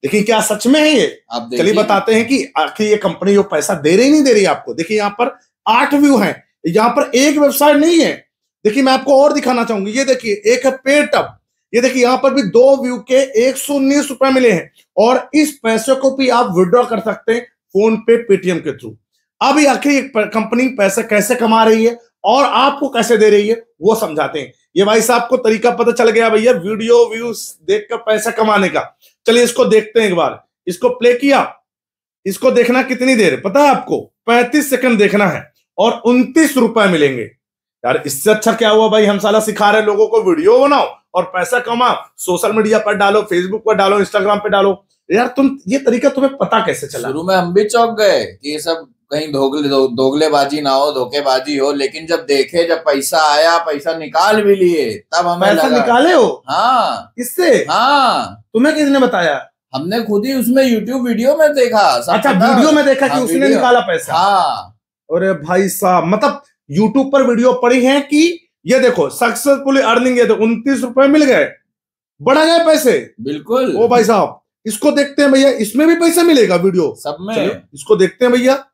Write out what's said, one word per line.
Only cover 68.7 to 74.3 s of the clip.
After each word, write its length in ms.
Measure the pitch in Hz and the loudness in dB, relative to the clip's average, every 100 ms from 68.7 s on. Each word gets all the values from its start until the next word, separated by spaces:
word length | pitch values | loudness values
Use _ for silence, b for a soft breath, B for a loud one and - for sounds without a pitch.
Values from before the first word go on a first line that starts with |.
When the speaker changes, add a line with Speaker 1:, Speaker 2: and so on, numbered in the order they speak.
| 254 | 2
Speaker 1:
देखो 300 | 247 170 139 | 2 0 -4
सक्सेसफुली 720 | - 240 - 285 277 269 269 | -2 -4 -2 0 0 2 0
अर्निंग, 380 | 220 240 254 247 | 2 0 0 0
ये 60 | |
तो 100 | 240 | 2
उनतीस 460 | 214 220 233 277 269 | 2 0 -2 -2 -2
रुपए 260 | 247 226 277 | -2 2 4
मिल 180 | 302 | 4
गए, 240 | 285 208 139 - _ _ _ _ _ _ | 4 2 0 -6 _ _ _ _ _ _
बढ़ 160 | 143 277 | 0 2
गए 200 | 320 339 | 2 2
पैसे। 560 | 330 311 240 160 117 _ | 2 2 2 0 -4 _
Speaker 2:
बिल्कुल। 560 | 120 147 135 247 262 143 | -10 -10 -4 -2 -2 0
Speaker 1:
ओ 120 | 226 | 2
भाई 160 | 240 | 2
साहब, 360 | 208 214 156 | 2 2 0